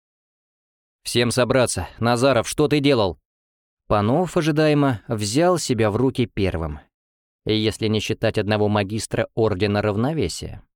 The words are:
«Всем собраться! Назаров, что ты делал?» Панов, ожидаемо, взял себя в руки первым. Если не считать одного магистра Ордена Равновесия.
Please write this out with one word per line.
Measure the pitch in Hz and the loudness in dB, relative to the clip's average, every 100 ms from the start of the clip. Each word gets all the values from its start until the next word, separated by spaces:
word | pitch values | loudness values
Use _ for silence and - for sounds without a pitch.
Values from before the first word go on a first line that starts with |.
| _ _ _ _ _ _ _ _ _ _ | _ _ _ _ _ _ _ _ _ _
«Всем | - 117 120 | -6 0 0
собраться! | 117 117 127 120 - 90 - | 0 2 2 2 -2 -8 -2
Назаров, | 117 120 135 113 107 | 0 2 4 2 0
что | - 147 | 0 0
ты | 147 | 2
делал?» | 139 127 98 85 _ _ _ _ _ _ - | 2 2 2 -2 _ _ _ _ _ _ -2
Панов, | 104 104 147 180 180 | 0 2 0 0 0
ожидаемо, | 156 151 156 147 139 107 - | 0 2 2 4 2 0 -4
взял | 113 104 123 175 175 | -6 -2 0 2 0
себя | - 113 110 | 0 0 0
в | 104 | 2
руки | 131 127 | 0 0
первым. | 120 - 92 82 80 73 - _ _ _ _ _ | -4 0 -2 -2 -6 -8 -16 _ _ _ _ _
Если | - 107 110 - 110 | -2 0 0 -2 -2
не | 107 | -2
считать | - 110 113 107 | -2 -2 -2 -2
одного | 101 107 104 | -2 0 2
магистра | 104 101 110 - 120 - | 0 -2 -4 -6 -4 -4
Ордена | - 107 95 104 104 | 0 0 0 0 0
Равновесия. | 107 104 127 160 90 - - - - | 0 0 -2 -2 -4 -6 -12 -14 -18